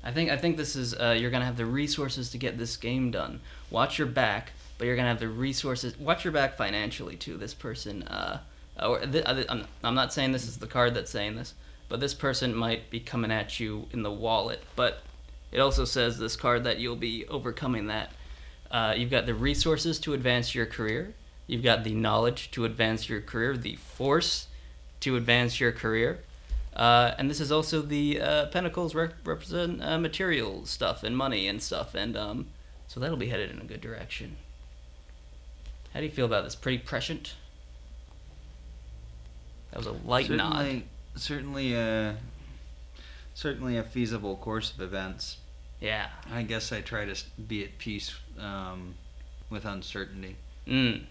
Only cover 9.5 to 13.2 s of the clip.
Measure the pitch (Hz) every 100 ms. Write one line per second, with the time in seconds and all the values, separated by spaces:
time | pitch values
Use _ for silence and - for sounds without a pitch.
9.5 | 123 101 - 120 127 - - 131 131 113
10.5 | - 113 127 120 120 - 113 104 110 -
11.5 | - - - - 120 139 - 139 127 127
12.5 | 113 117 113 - 117 120 123